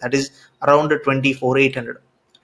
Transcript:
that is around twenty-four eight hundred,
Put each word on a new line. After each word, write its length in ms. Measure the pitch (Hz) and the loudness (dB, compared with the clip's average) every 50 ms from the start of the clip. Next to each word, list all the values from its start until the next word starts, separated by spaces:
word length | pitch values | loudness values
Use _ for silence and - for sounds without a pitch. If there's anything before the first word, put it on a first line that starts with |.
that 120 | 127 123 131 139 | -6 -2 -2 -2
is 60 | 139 - _ - - _ _ - | -2 -4 _ -18 -20 _ _ -4
around 300 | - 139 143 147 151 151 151 143 - | 2 2 4 4 4 2 0 -2 0
twenty-four 460 | 139 135 135 131 139 131 131 131 127 131 135 | -2 -2 0 0 -2 -2 -2 -2 0 2 2
eight 120 | 139 131 131 127 | 2 0 0 -4
hundred, 200 | 120 117 - - _ _ _ _ _ _ _ _ | -10 -10 -14 -16 _ _ _ _ _ _ _ _